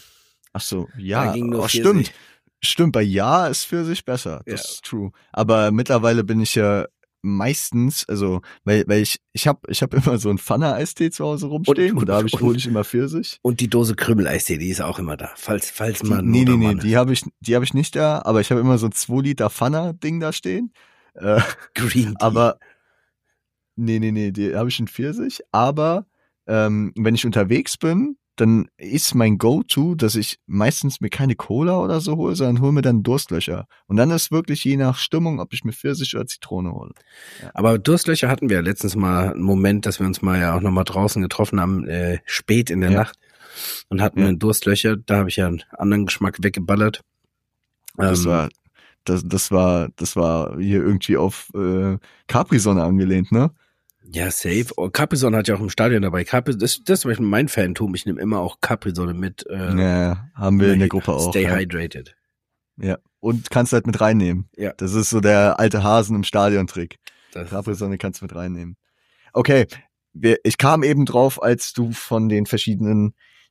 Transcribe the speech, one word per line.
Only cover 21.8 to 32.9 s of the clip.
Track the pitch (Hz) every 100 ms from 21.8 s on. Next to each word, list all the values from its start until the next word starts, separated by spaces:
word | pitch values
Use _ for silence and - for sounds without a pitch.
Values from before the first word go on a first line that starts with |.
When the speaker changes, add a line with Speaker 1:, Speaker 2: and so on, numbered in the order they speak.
| 120 123 110 101
Speaker 2:
Tea. |
Speaker 1:
aber, | 113 113 117 - _ _ _ _ _ _ _ _ _ _ _ -
nee, | 113 110
nee, | 110
nee, | 107 104
die | 98 101 98
hab | 120
ich | 120
in | 113
Pfirsich. | - 139 220 - - -
Aber, | 107 127 147 156 180 196 _ _ _ -
ähm, | 110 107 107 104 107
wenn | 110 117
ich | 120
unterwegs | 110 98 113 - -
bin, | 160 175 285 277 _ -
dann | 113 113 - _
ist | 90 143 - 123
mein | 110 101
Go-To, | 113 156 - - 160 165
dass | 110
ich | 110 107 - -
meistens | 98 110 - 139 -
mir | 107
keine | - 135 117
Cola | - 117 170 185
oder | - 160
so | 175 156
hole, | 180 180
sondern | 131 120
hole | 139
mir | 147
dann | 127